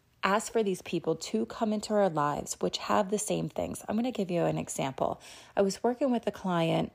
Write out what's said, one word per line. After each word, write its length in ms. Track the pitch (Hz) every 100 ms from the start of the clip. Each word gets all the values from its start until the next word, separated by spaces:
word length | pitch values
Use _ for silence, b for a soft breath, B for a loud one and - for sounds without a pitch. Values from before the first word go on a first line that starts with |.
| _ _
ask 300 | 190 208 -
for 100 | 226
these 200 | 202 180
people 340 | - 170 160 160
to 300 | - 220 226
come 260 | - 214
into 220 | 214 208
our 140 | 208 196
lives, 480 | 156 147 147 - -
which 180 | 180 -
have 320 | - 208 190
the 80 | 208
same 300 | - 170 160
things. 340 | - 170 - -
I'm 80 | 214
gonna 160 | 254
give 180 | 226 185
you 140 | 170
an 140 | 160 156
example. 640 | 160 - 143 135 - - B B B -
I 60 |
was 200 | 196 -
working 300 | 233 247 277
with 140 | 233 208
a 40 |
client, 600 | - 190 170 165 165 -